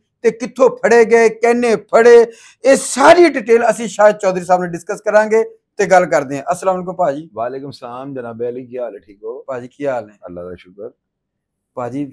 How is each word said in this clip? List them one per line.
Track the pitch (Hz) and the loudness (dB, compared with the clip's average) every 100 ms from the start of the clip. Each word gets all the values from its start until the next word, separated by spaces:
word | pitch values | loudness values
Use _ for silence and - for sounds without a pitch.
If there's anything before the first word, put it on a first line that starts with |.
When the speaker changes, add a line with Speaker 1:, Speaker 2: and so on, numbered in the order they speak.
| _ _ | _ _
Speaker 1:
ਤੇ | 233 | -4
ਕਿੱਥੋਂ | 226 254 - 254 | -4 -12 0 0
ਫੜੇ | - 202 233 | 0 2 4
ਗਏ, | 220 233 226 | 4 4 2
ਕਿਹਨੇ | 220 233 240 240 208 | 0 0 0 0 -2
ਫੜੇ, | - 226 240 233 226 - - _ | 0 4 8 6 6 -4 -20 _
ਇਹ | 254 277 | 2 2
ਸਾਰੀ | - 247 294 349 339 | 0 2 4 6 6
ਡਿਟੇਲ | 269 214 226 233 | 2 0 2 2
ਅਸੀਂ | 208 233 | -2 -6
ਸ਼ਾਹਿਦ | - 208 214 | 2 2 2
ਚੌਧਰੀ | 190 185 | -2 -2
ਸਾਹਿਬ | 175 180 | 0 0
ਨਾਲ | 180 | 0
ਡਿਸਕਸ | 170 - 196 | -8 -10 -8
ਕਰਾਂਗੇ | 208 208 214 220 226 - _ - | 0 2 2 0 -2 -8 _ -6
ਤੇ | 190 | 2
ਗੱਲ | 185 175 | 2 2
ਕਰਦੇ | 156 135 139 | -2 -2 -8
ਹਾਂ। | 135 | -6
ਅਸਲਾਮ | 180 190 | -4 -2
ਵਾਲੇਕੁਮ | 185 180 175 | -4 -6 -4
ਭਾਜੀ। | 170 143 160 | -4 -4 -10
Speaker 2:
ਵਾਲੇਕੁਮ | 107 120 135 139 | -10 -8 -8 -14
ਸਲਾਮ | - 123 123 139 | -16 -16 -14 -14
ਜਨਾਬ | 131 117 113 | -12 -12 -8
ਅਲੀ, | 120 123 123 | -8 -8 -14
ਕੀ | 123 | -12
ਹਾਲ | 117 | -12
ਹੈ? | 104 | -14
ਠੀਕ | 107 101 | _ -18
ਹੋ? | 110 131 143 | -16 -14 -12
Speaker 1:
ਭਾਜੀ | 127 123 | -14 -14
ਕੀ | - 143 | -10 -8
ਹਾਲ | 123 104 | -8 -10
ਨੇ? | 101 92 | _ -20
Speaker 2:
ਅੱਲਾ | 87 | -16
ਦਾ | 90 87 | -16 -18
ਸ਼ੁਕਰ। | _ 98 120 _ _ _ _ _ _ _ _ 127 | _ -18 -18 _ _ _ _ _ _ _ _ -12
Speaker 1:
ਭਾਜੀ | 120 135 139 | -10 -10 -12